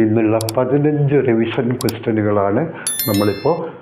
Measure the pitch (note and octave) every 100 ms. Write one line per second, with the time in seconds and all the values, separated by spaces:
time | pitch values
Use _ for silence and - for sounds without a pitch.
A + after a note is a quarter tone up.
0 | A2 A2+ A2 A2 A2+ - B2+ C#3+ D3 D3+
1 | C#3+ C#3+ B2+ A2+ A2+ - B2 B2 A#2 A2
2 | A#2 G#2+ G#2 G#2 G2 A2 E3 - - -
3 | - G2+ G#2 F#2+ D3 E3+ - -